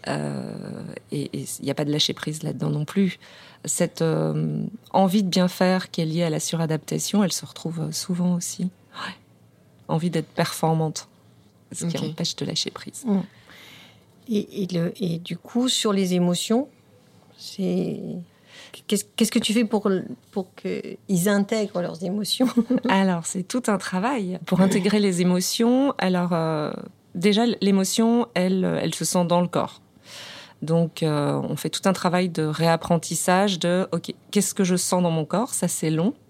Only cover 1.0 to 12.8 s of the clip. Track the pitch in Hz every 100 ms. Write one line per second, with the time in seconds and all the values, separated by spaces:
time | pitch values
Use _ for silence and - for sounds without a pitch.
1 | - 147 139 - - - 139 139 147 147
2 | - - - 156 156 135 160 147 151 196
3 | 190 - - - - - 160 - 170 -
4 | 165 156 78 151 - 151 - 208 - -
5 | 190 208 190 185 180 - 185 185 - -
6 | 160 160 170 156 - 165 160 156 - 156
7 | - 202 190 - 156 - 165 165 156 160
8 | - 175 180 175 - - 180 - _ -
9 | - - _ _ _ _ _ _ - 160
10 | 175 160 151 - 165 - 160 160 160 -
11 | - _ _ - _ _ _ - 170 165
12 | 156 160 170 - 180 170 - -